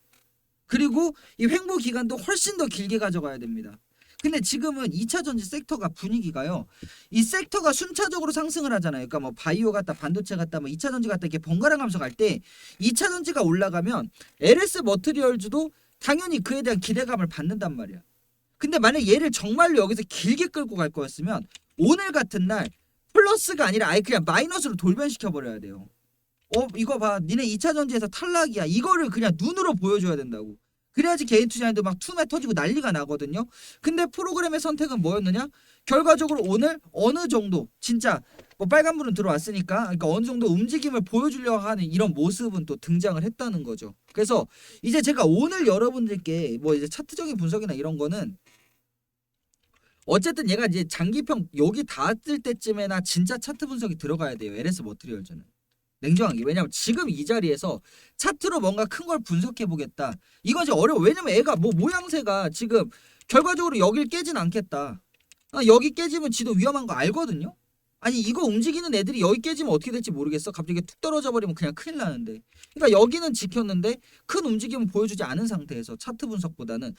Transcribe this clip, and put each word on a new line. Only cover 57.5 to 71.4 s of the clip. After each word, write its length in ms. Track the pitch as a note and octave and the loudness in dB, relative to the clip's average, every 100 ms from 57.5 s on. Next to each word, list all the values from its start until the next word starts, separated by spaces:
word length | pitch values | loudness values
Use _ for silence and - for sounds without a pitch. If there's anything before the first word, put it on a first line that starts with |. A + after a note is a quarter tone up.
| C#3+ F#3 - - - _ - | 0 -4 -8 -12 -20 _ -4
차트로 420 | F#4+ D4 G4 E4+ | -2 0 -2 0
뭔가 240 | G3 G#3 | 0 0
큰 220 | G#3 - E4+ | -2 -4 -4
걸 140 | D#4 | -4
분석해 460 | - E3+ A#3 A#3 G#3 | 0 0 0 -2 -4
보겠다. 480 | D#3 C#3 - C3 - _ _ | -4 -6 -6 -6 -6 _ _
이거 200 | G3 D#4+ | -2 0
이제 100 | D4 | 2
어려워. 260 | E3+ A#3 D4+ | 4 4 6
왜냐면 340 | E3 D#4 D4 | 4 4 4
애가 220 | G3 D4 G3 | 4 4 2
뭐 160 | G#3+ | 2
모양새가 760 | E3+ C4+ F4+ F4+ D4+ A3 G3 E3+ | 2 2 0 -2 -2 0 -2 -2
지금 400 | - A3+ A3 D#3 - _ _ - | -4 2 2 2 -6 _ _ 2
결과적으로 480 | C4+ E4+ F4 E4+ A#3+ | 4 4 2 0 2
여길 300 | F3+ B3+ A#3 | 4 2 -2
깨진 260 | E4+ E4 B3+ | -4 -4 -2
않겠다. 680 | E3+ G#3+ F#3 C#3+ C#3+ F#3 _ _ _ _ _ | -2 -2 -4 -6 -8 -10 _ _ _ _ _
아, 80 | C#4 A3+ | 4 8
여기 260 | A#3+ D4 | 8 6
깨지면 400 | - E4 E4 C#4+ | -2 -2 -2 -2
지도 200 | A3+ A#3 | -2 -2
위험한 360 | F#3 B3+ C#4 A#3 | 0 0 -2 -4
거 60 | |
알거든요. 640 | B2+ D#3+ D#4+ D4 D#3 F#3 - _ _ _ _ A#3 | -2 -2 -2 -4 -4 -8 -12 _ _ _ _ -2
아니, 140 | B3 | 0
이거 240 | G#3+ C4+ | -2 0
움직이는 500 | C4 G#3+ D4 D#4+ E4+ | 0 2 0 -2 -2
애들이 280 | G#3 F#3+ B3 | -2 0 2
여기 180 | F3+ A3+ | 2 2
깨지면 320 | D#4+ D4+ C#4+ | 0 -4 0
어떻게 180 | D3+ A#3+ | 0 0
될지 220 | A#3 A3 | -6 -6
모르겠어. 400 | C#3+ D3 D3+ G#3 | -4 -4 -4 -6
갑자기 300 | F3 D#3+ F3 | -8 -4 -4
툭 180 | F3 - | -6 -6
떨어져 320 | D#4 D4+ C#4 | -2 -2 0
버리면 240 | A#3 | -2